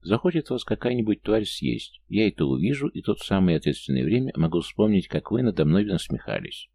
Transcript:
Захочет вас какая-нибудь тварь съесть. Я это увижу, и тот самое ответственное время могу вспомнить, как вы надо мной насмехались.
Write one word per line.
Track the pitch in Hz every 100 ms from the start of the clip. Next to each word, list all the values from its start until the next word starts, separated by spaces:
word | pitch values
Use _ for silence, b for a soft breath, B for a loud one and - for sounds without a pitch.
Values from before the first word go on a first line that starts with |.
Захочет | 82 104 185 165 -
вас | 127
какая-нибудь | - 107 123 123 107 101
тварь | - 110
съесть. | 104 - 67 58 - - _
Я | 95 107
это | - 73
увижу, | 65 95 139 139
и | -
тот | - 104
самое | - 98 92 80
ответственное | - 69 - 65
время | 67 117 131
могу | - 82 85
вспомнить, | - - 107 101 -
как | - -
вы | 113
надо | 123 92 73
мной | 90
насмехались. | 104 85 - - - - - - -